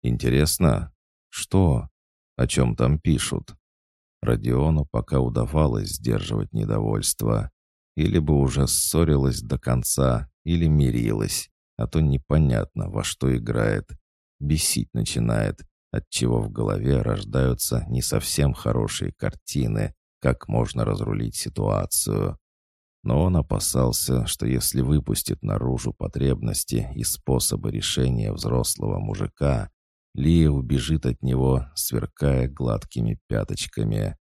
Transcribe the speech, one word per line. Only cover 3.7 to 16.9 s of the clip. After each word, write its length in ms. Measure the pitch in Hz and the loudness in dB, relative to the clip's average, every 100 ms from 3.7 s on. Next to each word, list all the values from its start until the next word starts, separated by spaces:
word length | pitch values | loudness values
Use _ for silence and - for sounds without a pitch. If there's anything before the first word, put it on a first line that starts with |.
| _ _ _ _ _ | _ _ _ _ _
Родиону 640 | 57 57 53 62 76 78 71 | -2 0 2 2 2 2 0
пока 360 | 57 - 67 | -4 0 0
удавалось 680 | 62 57 60 76 73 55 50 | 0 0 0 2 2 0 -4
сдерживать 640 | - 57 53 50 53 52 | -4 -2 -2 -2 -4 -4
недовольство. 960 | 53 52 53 53 53 - - 55 55 - _ _ _ _ - | -4 -2 -2 0 -2 -2 -2 0 0 -2 _ _ _ _ -2
Или 240 | 78 90 | 2 2
бы 180 | 76 73 | 4 4
уже 280 | 67 67 65 | 4 2 0
ссорилась 760 | - - 78 82 69 67 60 | 0 0 2 4 4 4 0
до 160 | 57 65 | -4 -4
конца, 680 | 62 60 - - 65 60 69 _ | 0 0 0 0 2 2 -4 _
или 240 | 80 85 82 | -2 2 4
мирилась, 840 | 76 67 58 55 53 50 - - _ _ - | 4 4 2 0 -2 -2 -4 -8 _ _ -8
а 100 | 57 | -2
то 140 | 80 | 2
непонятно, 880 | 76 67 - 76 73 55 50 - 50 | 2 0 2 2 4 2 -2 -6 -6
во 140 | 50 | -4
что 320 | - - 65 62 | -6 -2 0 0
играет. 540 | 55 57 55 50 - - _ _ _ _ | -2 0 0 0 -6 -18 _ _ _ _
Бесить 500 | 71 80 - - 53 | -2 0 0 -2 -4
начинает, 680 | 58 57 - 57 55 52 - - _ _ | -4 -4 -2 0 0 -2 -4 -14 _ _
отчего 500 | 50 - - 60 58 | -8 -6 -2 0 0
в 100 | 53 | -2
голове 500 | 50 52 50 60 | -4 -2 0 2